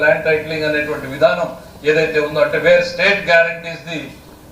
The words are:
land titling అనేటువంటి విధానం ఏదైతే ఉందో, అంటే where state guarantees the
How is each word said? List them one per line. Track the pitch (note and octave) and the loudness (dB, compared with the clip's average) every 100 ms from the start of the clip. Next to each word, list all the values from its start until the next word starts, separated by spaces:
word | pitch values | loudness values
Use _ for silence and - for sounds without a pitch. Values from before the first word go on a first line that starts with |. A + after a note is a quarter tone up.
land | D3+ D#3+ D#3+ | 2 2 2
titling | D3+ D#3+ D#3+ D3+ | -2 -2 -4 -2
అనేటువంటి | D3+ D3 C#3 C3 C#3+ | -2 -4 -6 -8 2
విధానం | D#3+ F3 E3 - - - D3 | 2 2 -4 -8 -18 -6 0
ఏదైతే | D#3 D#3 D3+ D3 | 2 0 0 -2
ఉందో, | D3+ C#3+ | 0 0
అంటే | D#3 D3+ | 2 4
where | F3 - | 4 2
state | - F#3+ G3+ F3 | -2 0 0 2
guarantees | E3+ E3 E3 E3+ D#3+ D#3+ | 2 2 -2 -12 -14 -12
the | D#3+ C3+ - - - - | -12 -12 -16 -20 -20 -6